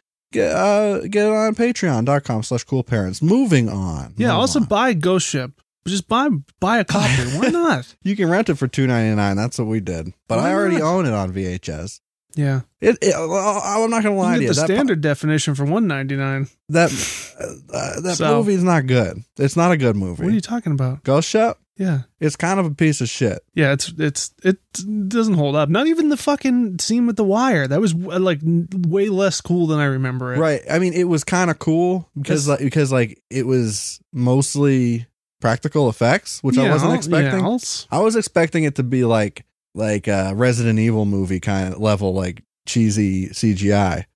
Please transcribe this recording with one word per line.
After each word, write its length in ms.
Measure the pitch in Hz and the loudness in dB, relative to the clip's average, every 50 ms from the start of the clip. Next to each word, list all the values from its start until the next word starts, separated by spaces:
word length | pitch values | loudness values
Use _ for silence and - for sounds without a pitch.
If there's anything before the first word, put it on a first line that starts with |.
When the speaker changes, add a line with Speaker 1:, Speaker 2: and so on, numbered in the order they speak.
| _ _ _ _ _ _ - | _ _ _ _ _ _ -2
Speaker 1:
get, 180 | 220 202 165 156 | -2 0 0 0
uh, 480 | 180 185 202 208 202 214 208 202 190 - | 2 2 2 2 2 2 2 0 -2 -4
get 200 | 180 202 208 208 | -2 0 0 2
it 60 | 214 214 | 2 2
on 220 | 214 214 220 214 | 2 0 0 0
Patreon 500 | - 233 240 240 - - 175 139 113 113 | 0 0 0 0 0 0 0 0 0 2
dot 200 | 131 139 143 - | 2 0 0 0
com 180 | - 123 110 117 | -2 -4 -4 -2
slash 220 | - 127 117 - | -2 -4 -4 -4
cool 180 | - - 131 120 | -2 -4 -4 -2
parents. 400 | - 120 110 98 92 92 - 151 | 0 -2 -2 0 -2 -2 0 2
Moving 460 | 160 202 254 269 233 170 135 117 110 | 2 4 4 4 4 4 4 2 2
on. 460 | - 98 95 90 80 78 135 113 - | -2 -4 -4 -4 -6 -6 -8 -8 -4
Speaker 2:
Yeah. 100 | - 220 240 | -2 0 2
Speaker 1:
Moving 20 | 185 170 | 2 2
Speaker 2:
Also 180 | 240 262 262 285 | 2 2 2 0
Speaker 1:
on. 60 | 220 | 0
Speaker 2:
buy 260 | - 214 202 240 254 240 | 0 0 0 2 2 0
Ghost 340 | 165 147 180 185 185 - - | 0 0 2 2 0 0 -2
Ship. 240 | - 143 127 131 - _ _ _ _ _ - | -4 -6 -6 -6 -10 _ _ _ _ _ -8
Just 220 | 170 190 202 175 - | -6 -6 -4 -4 -2
buy, 200 | 220 233 277 294 233 147 139 _ _ - | 0 0 2 2 0 -2 -4 _ _ -4
buy 180 | - 185 226 240 | -2 0 0 0
a 60 | 196 | 0
copy. 380 | - - 202 151 127 127 135 123 | 0 0 0 2 2 2 0 0
Speaker 1:
<laughs> 160 | 123 131 151 | -2 -2 -2
Speaker 2:
Why 100 | 233 262 | 0 0
not? 460 | 320 349 339 330 233 131 123 - - _ - | 0 0 0 0 0 -2 -4 -10 -14 _ -4
Speaker 1:
You 140 | 190 202 | -4 -2
can 120 | 208 196 165 | 0 0 2
rent 200 | 170 190 226 - | 2 2 0 0
it 80 | 160 | -2
for 100 | 139 135 | -2 -2
two 220 | 123 - - 135 127 | -4 -2 0 0 2
ninety-nine. 480 | 127 117 113 110 107 104 104 101 98 | 2 2 2 2 2 0 0 0 0
That's 200 | 101 107 120 - - | -2 -2 -4 -4 -4
what 100 | 120 107 | -4 -2
we 100 | 110 113 | -2 -4
did. 320 | 98 92 90 82 80 85 - _ _ | -4 -4 -6 -8 -8 -10 -12 _ _
But 120 | - 117 113 | -4 -2 0
Speaker 2:
Why 100 | 127 - | 0 0
Speaker 1:
I 40 | - | 0
already 240 | 381 - 185 180 165 | 0 0 0 0 0
Speaker 2:
not? 140 | 156 156 175 | 0 0 0
Speaker 1:
own 100 | 190 180 | 0 0
it 60 | 139 113 | 0 0
on 160 | 104 98 92 92 | 0 -2 -2 -4
V 140 | 98 95 | -4 -4
H 220 | 92 90 90 - - | -4 -6 -8 -8 -10
S. 320 | 82 76 87 98 - - _ _ _ _ _ _ - | -10 -10 -10 -12 -14 -16 _ _ _ _ _ _ -6
Speaker 2:
Yeah. 240 | 151 147 139 135 131 123 _ _ - | -2 -2 0 -2 -2 -4 _ _ -2
Speaker 1:
It, 160 | - 202 - - - | 0 0 2 2 2
it, 100 | 143 151 | 0 0
well, 440 | 147 160 160 170 196 190 214 202 202 - | 0 -2 -4 -2 -2 0 0 -2 -2 -2
I'm 260 | - 202 214 226 226 | -2 -2 0 0 0
not 140 | 233 226 214 | 0 0 0
gonna 100 | 214 202 | 0 0
lie 200 | 196 185 214 233 | 0 0 2 2
Speaker 2:
You 40 | 240 139 | 2 2
Speaker 1:
to 40 | |
Speaker 2:
get 20 | 120 | 2
Speaker 1:
you. 40 | 170 | 0
Speaker 2:
the 60 | 139 | 0
Speaker 1:
That 80 | 156 165 | 0 0
po- 60 | 190 | 0
Speaker 2:
standard 260 | 226 285 262 202 160 | 0 0 0 0 0
definition 540 | 147 156 143 - - 151 156 151 - - 147 | 0 -2 -2 0 0 0 0 0 0 -2 -2
for 80 | 135 143 | -2 -2
one 220 | 139 160 214 226 190 | 0 0 0 0 0
ninety-nine. 600 | 147 139 135 135 139 139 139 135 135 135 139 135 _ _ _ - | -2 -2 -4 -4 -4 -4 -4 -4 -2 -4 -4 -6 _ _ _ -2
Speaker 1:
that, 240 | 151 165 170 156 135 - - - - - - - - - | 2 2 2 2 2 -2 -6 -8 -8 -10 -12 -16 -16 -12
uh, 360 | - - - - - - - | -12 -12 -12 -14 -16 -10 -8
uh, 240 | 131 135 135 - - 160 | -8 -6 -6 -8 -6 -6
that 140 | 185 175 165 | -4 -2 0
Speaker 2:
So 180 | 165 151 147 | 0 2 2
Speaker 1:
movie's 260 | 143 - 202 202 185 175 | 2 2 2 2 2 2
not 240 | 185 175 160 135 | 2 2 2 2
good. 380 | 131 127 123 110 90 87 - 113 _ _ - | 2 2 2 2 0 -4 -8 -14 _ _ -2
It's 180 | 139 139 - | -2 0 2
not 160 | 165 170 180 180 | 2 2 2 2
a 40 | 156 | 2
good 180 | 131 120 110 | 2 2 2
movie. 260 | 104 95 92 87 - 165 | 0 -2 -4 -4 -4 -2
Speaker 2:
What 80 | 180 | 0
are 40 | 220 | 0
you 60 | 220 180 | 0 -2
talking 280 | - 226 240 - 170 147 | -2 -6 -6 -4 -2 -2
about? 300 | 135 135 127 131 147 - | 0 -2 -2 -4 -4 -2
Speaker 1:
Ghost 260 | - 135 147 165 - | 0 0 0 0 0
Ship? 280 | - 214 220 233 - _ _ _ _ | 0 2 2 0 0 _ _ _ _
Speaker 2:
Yeah. 260 | - 196 190 160 135 123 _ _ - | -4 -2 -2 -2 -2 -4 _ _ -4
Speaker 1:
It's 160 | 170 156 143 | -4 -4 -2
kind 240 | - - 165 190 196 | -2 -2 -2 0 0
of 60 | 185 | 0
a 40 | 160 | -2
piece 300 | 147 - 170 156 147 - | 0 2 2 2 2 0
of 80 | 127 113 | -2 -4
shit. 320 | - - 135 113 90 90 - _ - | -4 -2 -2 -2 -2 -4 -10 _ -2
Speaker 2:
Yeah, 180 | 170 151 139 139 | 0 2 2 2
it's, 200 | 135 - - 170 156 | 0 -2 -6 -6 -4
it's, 360 | 156 151 139 - - - _ _ - | -2 -2 -2 -4 -8 -10 _ _ 0
it 140 | 185 196 - _ _ - - 180 196 214 214 202 190 | 0 0 0 _ _ -14 -10 -8 -6 -4 -4 -4 -2
doesn't 240 | 214 233 226 220 196 | 0 0 0 2 2
hold 220 | 165 147 143 139 | 2 2 2 2
up. 140 | 151 151 143 | 0 2 2
Not 160 | 165 202 269 320 | 2 2 2 2
even 220 | 330 330 330 302 | 2 2 2 2
the 60 | 294 - | 0 0
fucking 600 | - - 285 277 - 269 247 247 247 214 185 170 | 0 -2 -2 0 0 0 0 2 0 -2 -2 -4
scene 280 | - - 214 240 240 | -4 -2 0 0 0
with 100 | 233 226 | 0 0
the 80 | 196 220 | 0 0
wire. 420 | 196 196 220 254 269 233 160 139 | 2 2 2 2 2 2 2 0
That 140 | 131 139 156 | 0 0 2
was 140 | 220 208 160 | 2 2 0
w-, 240 | 165 180 185 160 185 | -2 -4 -4 -2 0
like, 240 | 190 185 175 143 151 | 0 0 0 0 0
n-, 260 | 160 170 170 175 165 185 190 180 | 0 0 0 0 -2 -4 -4 -2
way 220 | 165 165 196 202 214 | 0 0 0 0 0
less 320 | 202 185 196 190 - - | 0 0 0 0 0 -2
cool 260 | - - 175 180 175 | -4 -2 0 0 2
than 120 | 156 156 151 | 2 2 2
I 60 | 147 | 2
remember 480 | 139 135 131 131 127 127 127 127 127 127 | 0 0 0 -2 -2 -4 -4 -4 -4 -2
it. 40 | 139 | 0
Speaker 1:
Right. 220 | 160 160 151 - - - | 0 0 0 -2 -2 -2
I 80 | - 165 | -2 0
mean, 140 | 185 180 170 | 0 0 0
it 120 | 175 180 | 0 0
was 200 | 175 170 156 - | 2 0 0 0
kinda 300 | - - 180 185 175 156 | 0 0 0 2 0 0
cool 560 | - - - 160 165 170 180 180 185 165 - - | -2 0 0 2 2 2 2 0 -2 -4 -8 -10
because, 260 | 147 143 - 180 156 | -8 -4 -2 0 0
Speaker 2:
It's 80 | 139 143 | 2 0
Speaker 1:
like, 100 | 143 135 | 0 0
because, 340 | 139 139 - 156 147 131 131 | 0 0 0 0 0 2 2
like, 300 | 127 120 107 95 - _ - | 2 0 0 -2 -10 _ -8
it 160 | - 131 127 | -4 -4 -2
was 520 | 120 131 127 120 110 104 98 - - - - _ _ - | 0 2 2 0 0 -2 -4 -8 -10 -12 -14 _ _ -6
mostly 920 | 139 123 123 127 135 139 - - 143 143 143 135 131 123 120 120 117 117 - _ _ _ _ _ - | -2 0 2 2 2 2 0 0 2 2 4 4 4 2 2 0 -2 -4 -8 _ _ _ _ _ -2
practical 480 | - 117 113 123 - 151 - 156 143 123 | 0 0 0 0 -2 -2 0 2 2 2
effects, 540 | 110 - 120 117 143 202 - - - - - | 2 2 2 2 2 2 0 -4 -10 -6 -2
which 160 | 139 127 127 | 0 2 2
I 60 | - | 4
Speaker 2:
Yeah, 80 | 196 160 | 4 4
Speaker 1:
wasn't 180 | 156 147 175 240 | 2 2 2 2
Speaker 2:
I'll, 40 | 247 | 0
Speaker 1:
expecting. 420 | 156 151 170 156 143 135 131 190 | 0 0 2 2 2 2 2 0
Speaker 2:
yeah, 60 | 185 | 0
I'll 80 | 175 233 | 0 0
s- 320 | 254 - - - - - - | -2 -4 -6 -10 -10 -8 -4
Speaker 1:
I 80 | - 143 | -2 0
was 140 | 208 226 220 | 2 2 2
expecting 500 | 233 208 - - 175 165 160 - 170 160 | 0 -2 0 0 0 0 2 0 0 0
it 100 | 147 139 | 0 0
to 60 | - 135 | -2 -2
be 220 | 120 127 127 123 | 0 0 2 2
like, 400 | 117 113 110 107 101 - - - _ _ _ _ _ - | 4 4 2 2 0 -4 -8 -20 _ _ _ _ _ -8
like 320 | 87 107 107 107 104 90 | -4 -2 -2 -2 -2 -2
a 260 | - 101 98 95 95 98 | 0 0 0 0 -2 0
Resident 440 | 104 123 127 123 117 120 113 110 110 | 0 2 2 2 2 2 2 2 2
Evil 280 | 110 117 113 110 107 | 2 2 2 0 0
movie 340 | 101 101 98 95 90 95 92 | 0 0 -2 -2 -2 -4 -4
kind 320 | - - 101 95 95 92 92 | -2 -2 -2 -2 -2 -4 -4
of 80 | - | -2
level, 320 | 107 107 104 98 104 95 92 | 0 0 0 2 0 -2 -2
like, 300 | 95 95 92 - - - _ _ _ - | -2 -4 -4 -6 -10 -14 _ _ _ -10
cheesy 680 | - - 123 113 110 101 107 104 98 95 95 95 95 98 | -4 0 2 2 2 2 2 0 0 0 -2 -4 -6 -6
C 220 | - - 113 104 | -2 0 0 0
G 180 | 92 98 101 104 | 2 2 2 2
I. 340 | 101 101 92 85 - 98 _ _ | 2 2 2 0 -4 -8 _ _